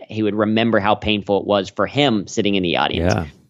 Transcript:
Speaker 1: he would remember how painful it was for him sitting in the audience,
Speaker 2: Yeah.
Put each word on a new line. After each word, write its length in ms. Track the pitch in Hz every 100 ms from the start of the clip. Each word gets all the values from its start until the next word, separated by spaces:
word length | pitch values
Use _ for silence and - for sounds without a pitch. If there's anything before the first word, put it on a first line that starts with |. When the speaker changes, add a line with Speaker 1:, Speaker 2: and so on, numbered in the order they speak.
| -
Speaker 1:
he 160 | 104
would 100 | 107
remember 460 | 104 107 110 113 110
how 160 | 98 101
painful 460 | 107 104 95 98
it 40 | -
was 240 | 101 95
for 160 | - 98
him 400 | 135 143 107 -
sitting 280 | - 101 98
in 80 |
the 140 | 90 65
audience, 360 | 73 - 85
Speaker 2:
Yeah. 120 | - 78 -